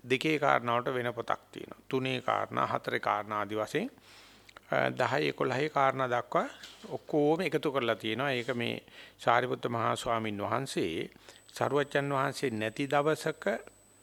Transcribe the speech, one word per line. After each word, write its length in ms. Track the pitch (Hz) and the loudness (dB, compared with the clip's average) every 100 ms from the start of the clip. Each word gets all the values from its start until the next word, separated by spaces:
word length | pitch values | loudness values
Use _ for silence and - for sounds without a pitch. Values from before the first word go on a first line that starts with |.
දෙකේ 360 | 120 127 156 151 | 0 0 2 2
කාරණාවට 500 | 139 131 120 117 127 | 4 4 2 0 0
වෙන 200 | 127 120 | 0 -2
පොතක් 300 | 117 113 - - | -2 -2 -4 -6
තියෙනවා. 340 | - - - - | -14 -12 -14 -4
තුනේ 360 | 131 131 127 | -2 0 -2
කාරණා, 460 | 113 107 104 120 123 | 0 0 0 0 0
හතරේ 320 | 127 127 120 | 0 -2 -2
කාරණා 400 | 110 104 104 104 | 0 0 0 -4
ආදි 160 | 101 107 | -2 -2
වශයෙන්, 340 | 107 151 254 - - - - - - - - | -2 -2 -4 -8 -20 -20 -20 -20 -20 -20 -2
අ, 220 | 139 127 | 0 2
දහය 300 | 127 117 139 147 | 0 0 0 0
එකොළහේ 440 | 135 139 123 151 | 0 0 0 0
කාරණා 400 | 143 135 131 127 | 2 2 2 0
දක්වා 380 | 120 - 170 269 - - - - | -2 0 0 -2 -6 -18 -18 -10
ඔක්කොම 540 | 135 - 156 147 165 | -10 -2 2 4 2
එකතු 300 | 165 151 151 | 0 0 0
කරලා 240 | 135 117 110 | 0 2 0
තියෙනවා. 360 | 113 110 143 | 0 0 0
ඒක 180 | 123 117 | 0 -2
මේ 240 | 120 117 113 - - - - | -2 -2 -4 -8 -18 -20 -2
සාරිපුත්ත 500 | 127 120 123 131 123 | 4 4 4 -2 -2
මහා 280 | 117 117 120 | 0 0 0
ස්වාමීන් 420 | 123 113 110 101 | 0 -2 -2 -2
වහන්සේ 720 | 101 117 135 175 92 87 - - - - - | -2 -2 -2 -2 -2 -2 -6 -12 -20 -20 -10
සරුවච්චන් 580 | - 123 143 139 143 143 | -2 0 2 0 0 0
වහන්සේ 400 | 139 139 131 135 | 0 0 -2 -2
නැති 360 | 107 110 110 139 | -2 -2 -2 0
දවසක, 580 | 143 147 151 160 - - - - - _ _ | 2 2 0 -2 -4 -2 -4 -6 -20 _ _